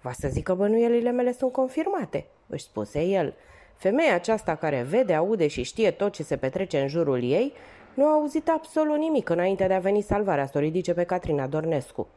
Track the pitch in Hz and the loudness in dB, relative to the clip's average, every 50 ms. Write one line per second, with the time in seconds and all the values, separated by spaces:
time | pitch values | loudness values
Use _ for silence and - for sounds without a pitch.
0 | _ 131 120 - - 139 131 135 - - 185 180 202 208 220 226 233 233 240 240 | _ -10 -10 -6 -6 -4 -4 -4 -2 -2 0 0 2 2 2 2 4 4 2 2
1 | 233 240 247 247 247 247 247 247 - 254 254 - 262 262 262 311 320 349 403 370 | 2 0 0 0 0 0 -2 -2 -2 -2 0 0 -2 -2 -2 -4 -2 -2 -2 -4
2 | 240 - - - - - _ _ _ _ - - - - _ 107 104 104 - 147 | -4 -4 -6 -8 -8 -8 _ _ _ _ -12 -12 -12 -10 _ -8 -8 -6 -4 -2
3 | 160 180 196 190 165 131 - - - - - - - - - _ - 185 208 277 | 0 2 2 2 0 0 -4 -8 -18 -20 -20 -20 -20 -20 -20 _ 0 0 2 4
4 | 330 302 208 175 175 - 220 214 - - 165 151 - 156 143 131 120 131 170 233 | 4 4 2 2 2 0 -2 -2 0 -4 -4 -2 -2 -2 0 0 -2 0 2 2
5 | 262 196 170 151 165 196 226 208 165 147 - - 123 - - - 226 196 160 - | 2 4 4 2 2 2 2 2 2 0 0 -2 -8 -8 -2 2 2 2 2 2
6 | 196 208 202 - 160 - 147 135 - 131 135 185 196 185 - 147 139 139 143 170 | -2 -2 -2 -4 -4 -4 -4 -2 -2 -4 -2 -2 -4 -2 0 0 0 0 0 0
7 | 165 143 135 123 120 123 135 180 247 285 - - - - - - - - - - | 0 2 2 0 0 2 2 2 2 0 -4 -10 -20 -20 -20 -20 -20 -12 0 2
8 | 277 302 302 302 302 294 285 320 302 - 330 311 320 - - 311 311 302 302 302 | 4 4 4 4 2 0 -2 -2 0 0 -2 -2 -2 -4 -2 0 0 2 2 0
9 | 311 320 311 269 - - 170 170 175 190 196 185 190 190 190 190 185 190 202 208 | 0 2 0 0 0 0 0 0 2 0 2 2 2 2 2 2 2 2 0 0
10 | 202 - 202 202 208 196 170 143 139 135 - 151 143 156 160 185 170 - 170 170 | 0 0 -2 -2 0 0 0 0 0 -2 -2 -2 -2 0 -2 -2 -2 -2 0 -2
11 | 175 175 185 180 - - 156 143 135 135 143 156 156 165 160 143 131 - - - | 0 -2 -2 -4 -2 -2 -2 -2 -2 -2 -4 -4 -2 -2 -2 -2 -4 -6 -8 -10
12 | 104 - _ | -10 -10 _